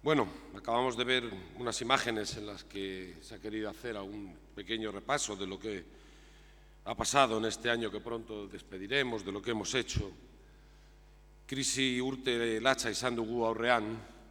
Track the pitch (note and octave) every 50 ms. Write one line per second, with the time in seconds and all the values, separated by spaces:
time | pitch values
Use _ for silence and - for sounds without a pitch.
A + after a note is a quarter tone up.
0 | - C#3+ D#3 C#3+ A2 F#2 F#2+ - - - F#2+ G2 - A#2 A#2 A#2+ B2+ B2+ A#2 A2+
1 | B2 A#2+ B2+ B2+ A#2+ A#2 G2 F#2+ F2+ - - G2+ B2 A#2+ A2 - B2 A#2 C3+ C3+
2 | - B2+ A2+ A2 G#2 - - A2+ G#2 G#2 G2+ F#2 - - - G2 G2 F#2+ F#2+ F#2
3 | F#2 F2+ E2 E2 - - A2 F#2+ - G#2+ G#2+ A2 G#2+ G#2 A2 - - A#2+ A2 G2+
4 | G2 G2 G#2 G#2 G2+ F#2 E2 - - - - G2+ G2 F#2 A2+ A2 A2 G#2+ G2 G2+
5 | - - C#3 C#3+ - - G#2 F#2+ G2 F#2 G2 - F#2+ A2 G#2 F#2 E2+ - - -
6 | - - - - - - - - - - - - - - - - - G#2+ A2 -
7 | A2+ - - C#3+ C3+ A#2 A2 A2 A2 A2 G#2+ - - A#2+ A#2 A#2 A#2 G#2 F#2 G#2
8 | - A#2 A#2 A2+ A2 - A2 G#2 G2+ F#2+ G2+ F#2+ - - F#2+ F#2 G2 G2+ C3 C#3+
9 | C3+ B2 A2+ G#2+ F#2 F#2+ F#2+ G2+ F#2+ A#2 A#2 G#2+ G2 - - B2+ A2+ - - -
10 | G#2 G2 E2+ - - - - - - - - - - - - - - - - -
11 | - - - - - - - - - - C3+ C3+ C3+ - - C3 C3+ C3 B2 B2
12 | B2+ C3 C3+ C3 C3 C3 A#2+ A#2 A#2 A#2 A2 A2 A2+ C3+ C3 - - A#2 G#2 -
13 | B2 B2+ B2 A#2 A2+ A2 A#2+ A#2+ A2+ A2+ A2+ A2 A2+ B2 B2 A#2 G#2+ A2 A2+ A2+
14 | - - - - - -